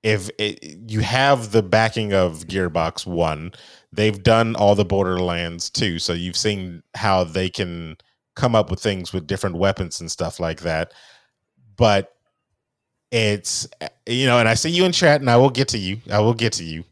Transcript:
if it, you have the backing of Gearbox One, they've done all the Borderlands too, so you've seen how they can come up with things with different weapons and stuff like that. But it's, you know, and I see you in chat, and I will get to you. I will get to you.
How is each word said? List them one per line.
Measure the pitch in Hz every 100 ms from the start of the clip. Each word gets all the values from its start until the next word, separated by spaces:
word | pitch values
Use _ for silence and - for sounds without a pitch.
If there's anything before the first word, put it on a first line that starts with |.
if | 110 107 95 -
it, | 104 - 76 78 113
you | 107
have | 92 127 139 135 110
the | 110
backing | 95 110 113 117 104
of | 98 90 78 80
Gearbox | 95 90 80 82 - -
One, | 85 80 76 82 - - - _
they've | - 104 98
done | 98 113 113 113
all | 101 101
the | 92
Borderlands | 98 92 90 90 85 85 85 -
too, | - 107 82
so | -
you've | 85 90 85
seen | 110 101 92 85 _
how | - 104 92
they | 87 85 92
can | - 90 85 82 82 _ _ _ -
come | 127 113
up | 101
with | 92
things | 110 95 87
with | 95 78
different | 92 98 85
weapons | 98 95 87 -
and | 82
stuff | - 82 -
like | 82 82
that. | 85 80 85 _ - _ _ _ _ _ 110 101
But | 117 101 - _ _ _ _ _ _ _ _ _ _
it's, | 120 107 104 - - - - - _ -
you | 120 135
know, | 120
and | 113
I | 113
see | 160
you | 175 185
in |
chat, | 170 165 147
and | 135
I | 120
will | 135
get | 123 131
to | 113
you. | 92 107 -
I | 104
will | 107
get | 113 113
to | -
you. | 82 80 85